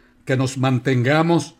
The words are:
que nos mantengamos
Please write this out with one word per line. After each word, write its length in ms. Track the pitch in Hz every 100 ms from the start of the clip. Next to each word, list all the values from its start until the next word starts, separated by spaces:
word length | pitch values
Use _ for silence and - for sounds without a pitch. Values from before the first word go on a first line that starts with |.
| _ _
que 120 | - 131
nos 200 | 131 131
mantengamos 1000 | 131 131 135 131 123 151 165 165 160 -